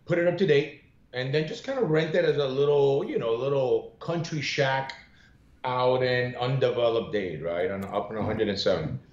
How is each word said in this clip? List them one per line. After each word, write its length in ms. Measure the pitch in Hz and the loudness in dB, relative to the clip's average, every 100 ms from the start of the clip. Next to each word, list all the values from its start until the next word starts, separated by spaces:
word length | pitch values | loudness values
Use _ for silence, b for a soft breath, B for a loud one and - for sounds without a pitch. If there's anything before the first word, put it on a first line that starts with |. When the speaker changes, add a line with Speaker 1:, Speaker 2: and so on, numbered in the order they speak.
| - | -2
Speaker 1:
put 100 | 170 | 2
it 100 | 175 | 2
up 120 | 175 | 2
to 80 | 190 | 4
date, 340 | 143 151 - _ _ _ | 4 2 -10 _ _ _
and 220 | 123 135 | -6 -2
then 120 | 151 160 | -2 -2
just 180 | - | -6
kinda 200 | 269 269 | -6 -2
rent 300 | 175 156 160 | 2 2 2
it 100 | 180 | 2
as 140 | 160 143 | 2 2
a 100 | 135 | 0
little, 560 | 131 143 143 139 139 | 2 4 4 4 2
you 140 | 214 240 | -2 -4
know, 160 | 117 | -2
little 600 | 117 135 139 123 113 - - | -2 0 0 2 0 -2 -12
country 400 | - 170 - 151 | -4 -4 -4 -4
shack 540 | - - 135 135 - - - b b b _ - | -4 0 0 0 -4 -12 -20 b b b _ -10
out 380 | 131 127 127 127 | -4 0 2 2
in 320 | 127 123 123 123 | 2 2 0 -2
undeveloped 760 | 127 135 123 113 117 113 98 | -2 2 2 2 2 2 0
Dade, 300 | 104 92 76 | -4 -4 -6
right, 280 | 82 85 92 | -4 -2 -2
on, 140 | 98 | -2
up 240 | 95 101 - | -4 -4 -4
on 80 | 110 | -4
Speaker 2:
Mm-hmm. 0 | |
Speaker 1:
a 60 | |
hundred 260 | 101 110 104 | -4 0 -2
and 100 | 95 | 0
seven. 400 | 101 85 76 - - | 2 0 -2 -6 -12